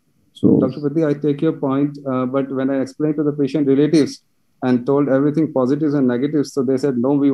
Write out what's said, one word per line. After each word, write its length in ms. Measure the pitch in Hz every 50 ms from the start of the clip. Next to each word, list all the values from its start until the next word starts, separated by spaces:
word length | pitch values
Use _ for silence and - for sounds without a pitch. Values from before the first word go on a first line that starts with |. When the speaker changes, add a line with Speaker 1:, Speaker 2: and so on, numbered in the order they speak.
| _ _ _ _ _ _ -
Speaker 1:
So, 240 | - - - - -
Speaker 2:
Doctor 200 | 131 131 127 151 147
Pati, 180 | 143 143 165 160 147
I 40 | 143
take 260 | 147 151 147 139 143 160 160
your 80 | 156 160 147
point, 320 | 135 135 139 143 143 143 143 - 135
uh, 140 | 127 127 127 127 131
but 160 | 135 135 135 139 131
when 80 | 131 131 139
I 40 | 135
explained 340 | 131 131 - - 151 151 147
to 60 | 151 151 147
the 20 | 143 147
patient 240 | 143 127 139 156 143
relatives 560 | 135 135 135 151 151 170 156 131 - - - _ _ _ _ _ _ _ -
and 220 | - 127 127 120 120 143
told 160 | 139 143 147 127
everything 440 | 135 135 139 147 147 160 156 - - 131
positives 360 | 127 123 147 147 160 147 143
and 120 | 147 131
negatives, 460 | 127 123 120 135 143 156 147 135 -
so 100 | - 143 127 127
they 60 | 135 131 147
said, 120 | 143 127 117 120 135
"No, 40 | 147 139 143
we 40 | 139